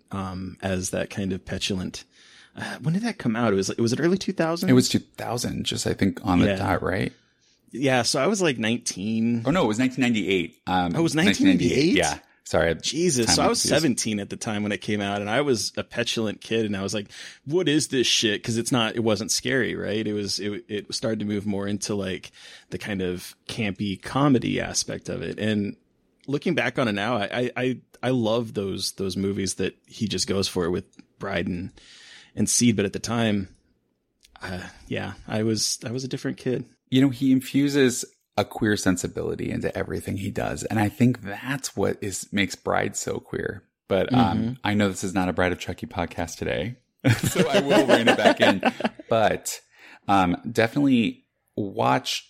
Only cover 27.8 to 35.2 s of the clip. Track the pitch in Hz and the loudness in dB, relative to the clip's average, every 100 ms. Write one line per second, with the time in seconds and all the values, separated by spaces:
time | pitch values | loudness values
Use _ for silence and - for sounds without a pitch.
27.8 | - - 123 127 107 117 113 107 98 92 | -10 -6 0 2 2 0 -2 -4 -4 -4
28.8 | - - 95 98 98 101 95 - 92 - | -6 -4 -4 -2 -2 0 -2 -2 -4 -6
29.8 | _ - 104 92 - 98 95 92 85 90 | _ -6 -4 -2 -2 -2 0 0 0 -2
30.8 | - _ - - - 87 92 87 - - | -6 _ -20 -12 -6 -4 -4 -6 -8 -14
31.8 | - - - - - - 104 - 120 104 | -20 -20 -20 -20 -10 -4 0 4 4 4
32.8 | 101 95 - 117 113 101 95 - _ _ | 0 -2 -4 0 0 0 -4 -12 _ _
33.8 | _ _ _ _ _ - - 92 92 - | _ _ _ _ _ -16 -12 -12 -12 -16
34.8 | - 107 98 98 | -8 -8 -8 -12